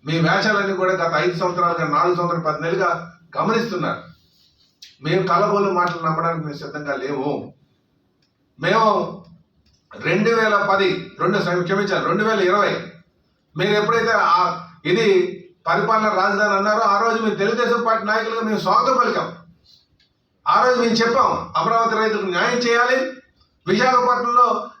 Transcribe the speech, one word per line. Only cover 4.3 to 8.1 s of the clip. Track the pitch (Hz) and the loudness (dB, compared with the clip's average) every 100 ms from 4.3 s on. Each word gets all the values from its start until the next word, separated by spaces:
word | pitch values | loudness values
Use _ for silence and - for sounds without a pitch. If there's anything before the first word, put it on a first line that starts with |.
| _ _ _ _ _ - _ | _ _ _ _ _ -20 _
మేము | 147 180 180 | -2 0 2
కలబోలు | 175 208 202 196 | 2 2 2 0
మాటలు | 180 175 165 | 0 -2 -2
నమ్మడానికి | 160 - 170 165 151 | -2 -2 -2 -4 -8
మేము | 143 | -10
సిద్ధంగా | 143 151 147 135 | -12 -10 -6 -6
లేవు. | 131 143 143 120 - - _ _ _ _ _ | -4 -4 -4 -4 -8 -18 _ _ _ _ _